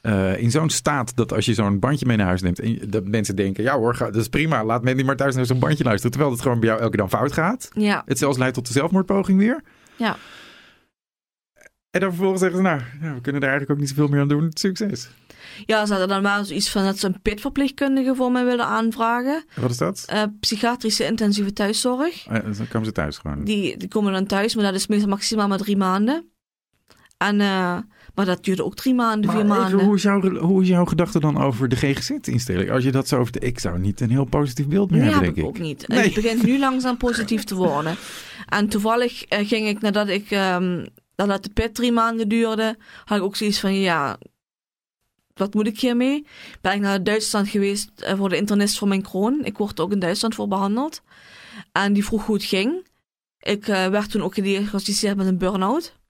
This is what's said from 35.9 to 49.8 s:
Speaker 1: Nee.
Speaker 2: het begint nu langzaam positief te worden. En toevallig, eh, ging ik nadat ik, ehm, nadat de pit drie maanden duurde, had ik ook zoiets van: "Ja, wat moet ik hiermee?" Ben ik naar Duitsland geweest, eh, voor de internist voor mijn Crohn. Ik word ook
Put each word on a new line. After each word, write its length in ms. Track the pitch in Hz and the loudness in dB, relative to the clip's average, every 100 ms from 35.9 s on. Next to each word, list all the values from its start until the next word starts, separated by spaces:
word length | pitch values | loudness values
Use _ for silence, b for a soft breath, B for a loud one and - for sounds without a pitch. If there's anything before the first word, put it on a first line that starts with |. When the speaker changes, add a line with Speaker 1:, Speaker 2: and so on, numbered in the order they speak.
Speaker 1:
Nee. 100 | 254 | 2
Speaker 2:
het 80 | 220 | 2
begint 300 | 160 226 226 | 2 0 2
nu 160 | 226 269 | 2 4
langzaam 380 | 277 262 254 240 | 2 0 -2 0
positief 460 | 247 226 214 220 | -2 -2 -2 -4
te 120 | - | -4
worden. 400 | 190 175 143 156 165 B B B B | 0 0 0 -2 -6 B B B B
En 240 | B 208 208 | B -2 0
toevallig, 540 | 208 220 233 240 247 | 0 0 0 0 -4
eh, 240 | - 208 208 | -4 -2 0
ging 200 | 226 214 | 0 0
ik 140 | 208 | 0
nadat 260 | 214 202 208 | 0 0 0
ik, 240 | 196 208 | -4 -2
ehm, 540 | 202 190 180 185 175 - _ _ | -2 0 0 -2 -4 -8 _ _
nadat 280 | - 202 196 | -2 0 0
de 60 | 202 | -2
pit 260 | - 220 | -2 -2
drie 160 | 214 240 | -2 0
maanden 360 | 233 226 226 208 | 2 0 0 0
duurde, 480 | 233 226 220 220 214 B B | 2 0 0 -2 -4 B B
had 120 | - 208 | -4 -2
ik 60 | |
ook 120 | 202 | -2
zoiets 240 | 202 208 208 | -2 -2 0
van: 140 | 196 | 0
"Ja, 420 | 196 190 165 139 - - _ _ _ _ _ _ _ _ _ _ | 0 2 0 -2 -6 -14 _ _ _ _ _ _ _ _ _ _
wat 200 | - 196 | -4 -2
moet 140 | 208 214 | 0 -2
ik 120 | 214 | 0
hiermee?" 460 | 254 240 254 294 294 B B B | 0 2 0 0 -6 B B B
Ben 120 | 185 | -2
ik 60 | 202 | 0
naar 220 | 202 196 | 0 0
Duitsland 460 | 185 214 214 214 202 | 0 0 0 -2 0
geweest, 420 | 208 196 202 - | 0 0 -2 -6
eh, 200 | - - 196 | -8 -4 -2
voor 120 | 196 | 0
de 80 | 170 | 0
internist 400 | 208 208 202 - | 2 2 2 0
voor 100 | 202 | 0
mijn 140 | 190 | 0
Crohn. 400 | 196 185 208 294 | -2 -2 0 0
Ik 140 | 247 202 | -4 -4
word 220 | 208 | -6
ook 120 | - | -4